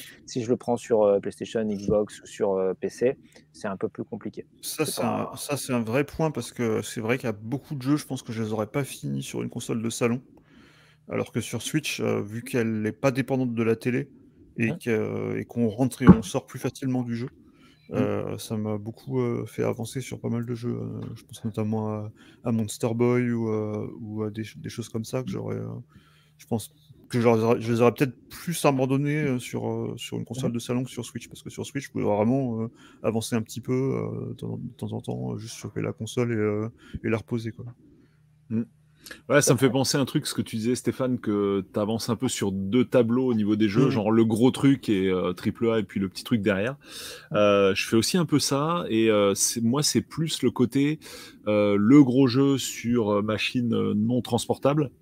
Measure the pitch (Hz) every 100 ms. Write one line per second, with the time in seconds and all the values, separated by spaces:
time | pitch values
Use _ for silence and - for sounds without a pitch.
0 | - - - 127 113 117 - 117 - 113
1 | 104 101 101 - 95 117 107 101 101 107
2 | 104 - - - 104 95 95 90 98 -
3 | 123 139 - - _ - 107 95 107 -
4 | 104 107 107 107 - _ - - 151 -
5 | 120 107 104 127 - 139 - 123 110 127
6 | 147 - 160 143 - - 117 107 107 -
7 | 110 135 120 104 110 135 - 143 127 147
8 | - - - 113 110 107 104 143 131 -
9 | 143 135 131 127 120 - - 120 113 -
10 | 120 127 - - _ - - _ _ _
11 | - 113 113 127 - 117 - 156 - -
12 | 113 110 104 113 123 131 113 110 107 107
13 | - 123 135 135 127 117 113 113 131 123
14 | 143 - - - - - 113 - 120 110
15 | 107 107 107 107 110 120 117 104 131 -
16 | 123 113 107 131 - 131 135 - 135 127
17 | 120 117 127 - - - - _ - 104
18 | 104 101 98 104 - 110 107 107 107 -
19 | - 131 120 117 110 - 113 110 113 135
20 | 123 117 117 117 117 120 120 117 113 110
21 | 113 113 - - 113 107 107 110 107 107
22 | 107 - - - 127 113 104 - 120 117
23 | 120 123 123 117 113 110 107 107 104 -
24 | 110 107 107 104 101 151 - - 107 113
25 | 110 131 127 110 107 107 110 117 - -
26 | _ _ _ - - 117 - _ - -
27 | - 123 117 113 113 123 117 117 120 -
28 | 143 - - - - 160 156 131 131 135
29 | 143 151 147 123 - 117 113 113 117 113
30 | - 117 117 120 127 117 - 123 127 -
31 | 113 117 - - - - 113 139 - 110
32 | 101 104 110 135 131 113 113 - - -
33 | - 110 - 117 110 - 123 127 135 -
34 | - - - - - - - - 107 110
35 | 117 123 127 110 113 - 110 110 107 107
36 | 110 - 120 113 107 104 110 - - -
37 | 113 110 - 120 113 - 120 - - -
38 | _ _ _ _ - 113 117 _ _ _
39 | - - - 139 143 127 131 127 127 147
40 | 131 156 - - - 113 113 123 - -
41 | 127 123 - 101 101 98 92 113 104 113
42 | - 110 127 - 101 95 98 123 123 131
43 | 117 123 131 110 104 107 107 104 147 131
44 | 101 113 113 113 127 - 139 135 - 101
45 | 95 92 90 87 113 - 117 113 101 101
46 | 95 - - 120 101 95 113 143 - -
47 | - - - 107 104 101 98 95 - 113
48 | 110 185 151 143 - 139 156 175 - 110
49 | 110 104 101 98 - 117 113 139 147 117
50 | - - 160 - 123 - 117 139 143 156
51 | - - - - - 104 104 101 104 143
52 | 127 123 135 123 139 135 - - 117 120
53 | 104 104 107 107 - 127 120 107 101 101
54 | 113 123 - 117 - 113 135 151 135 -